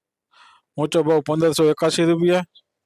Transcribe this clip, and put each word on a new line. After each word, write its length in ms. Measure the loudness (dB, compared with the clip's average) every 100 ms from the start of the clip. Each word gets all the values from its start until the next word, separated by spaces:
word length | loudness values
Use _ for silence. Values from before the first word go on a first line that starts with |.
| _ _ _ _ -20 _ _ -8
ઊંચો 220 | -2 0
ભાવ 180 | 2 0 0
પંદરસો 360 | 0 0 2 0
એકાશી 400 | 2 -2 0 -2
રૂપિયા. 360 | 0 0 0 -4 _ _ _